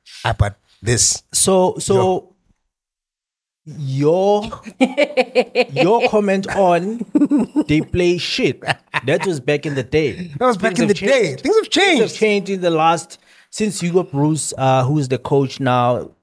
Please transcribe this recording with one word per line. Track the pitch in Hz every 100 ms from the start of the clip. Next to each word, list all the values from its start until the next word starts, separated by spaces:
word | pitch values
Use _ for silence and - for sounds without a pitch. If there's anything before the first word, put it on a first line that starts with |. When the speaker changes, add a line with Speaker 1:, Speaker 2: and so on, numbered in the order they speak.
| - -
Speaker 1:
ah, | - 110
but | 104 - _ _
this. | 98 117 - - -
Speaker 2:
So, | - - 190 185 -
so | - 196
Speaker 1:
Yo. | 185 185 - _ _ _ _ _ _ _ _ _ _ _ _ _ 156
Speaker 2:
your, | 151 139 135 147 180 196 208 220 - 220 -
Speaker 3:
<laughs> | 262 - 285 - 247 247 - - -
Speaker 2:
your | 135 170 233 247
comment | 214 202 196 196
on | - 185 170 185 233 214 294 285 277 - 285 -
they | 151
play | - 180 175 175
shit, | - - 196 - - - _ -
that | 120 180 190
was | 151
back | 127 147 156
in |
the | 135
day. | 117 151 147 98 175 -
Speaker 1:
That | 254
was | 202
back | 220 185
Speaker 2:
Things |
Speaker 1:
in | 214
Speaker 2:
have | 175
Speaker 1:
the | 202
day. | 269 180
Speaker 2:
changed. | 131
Speaker 1:
Things | 285 440
have | 370
Speaker 2:
Things | - 392 294
have | 175
Speaker 1:
changed. | -
Speaker 2:
changed | 214 202 190
in | 190
the | 175
last, | 160 160 170 - - _ _ _
since | - 214 -
Hugo | 170 180
Broos, | 175 139 147 156 - -
uh, | 131 156
who | 127 151
is | 131
the | 135
coach | - 139 135 -
now | 131 123 123 120 - _